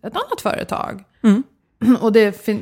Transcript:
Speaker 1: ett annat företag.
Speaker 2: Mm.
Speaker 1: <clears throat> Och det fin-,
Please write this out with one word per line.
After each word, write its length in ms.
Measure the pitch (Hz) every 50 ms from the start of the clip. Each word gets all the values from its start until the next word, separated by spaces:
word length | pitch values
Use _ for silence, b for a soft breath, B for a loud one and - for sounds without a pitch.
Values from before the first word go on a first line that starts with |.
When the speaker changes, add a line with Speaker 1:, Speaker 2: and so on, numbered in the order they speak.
| -
Speaker 1:
ett 120 | 220 247
annat 260 | 370 523 605 494 -
företag. 600 | - 202 - - - - - - - - - 196 - _ _ _ -
Speaker 2:
Mm. 200 | 220 196 226 269 - _ _ _ _
Speaker 1:
<clears throat> 300 | _ _ 220 233 247 -
Och 100 | 214 226
det 340 | 208 226 214 202 196 - -
fin-, 160 | - 208 202